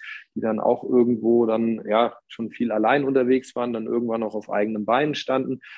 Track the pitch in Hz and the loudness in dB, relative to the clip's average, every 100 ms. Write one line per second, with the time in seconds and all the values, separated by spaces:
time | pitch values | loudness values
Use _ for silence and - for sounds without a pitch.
0 | - - - - 113 - - 120 - 123 | -16 -18 -12 -6 -4 0 0 0 2 4
1 | 120 113 113 117 113 110 113 110 107 110 | 4 2 2 2 2 0 0 -2 0 2
2 | 117 - - - 110 - 120 107 110 143 | 2 -2 -18 -10 -8 -4 -2 2 2 2
3 | 135 135 127 131 131 123 120 113 113 117 | 2 2 2 2 0 -6 -4 -4 -4 -2
4 | 120 113 110 107 - 104 107 107 104 123 | -2 -4 -4 -6 -4 -2 -2 -2 0 0
5 | 156 143 - 135 127 131 - | 0 -4 -2 -2 -2 -6 -10